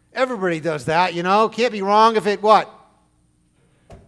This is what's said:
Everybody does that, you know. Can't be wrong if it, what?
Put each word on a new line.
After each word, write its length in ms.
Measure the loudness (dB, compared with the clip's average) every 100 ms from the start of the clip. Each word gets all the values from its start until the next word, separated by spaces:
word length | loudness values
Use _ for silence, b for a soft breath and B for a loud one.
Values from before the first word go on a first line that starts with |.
| _
Everybody 480 | -6 -4 -2 -4 -4
does 260 | -6 -6 -2
that, 280 | 0 0
you 80 | -2
know. 260 | 0 0 0
Can't 240 | -2 -4
be 120 | -4
wrong 320 | 0 4 4 2
if 100 | -2
it, 160 | -2
what? 260 | 2 2 2 -14 _ _ _ _ _ _ _ _ _ _ _ -20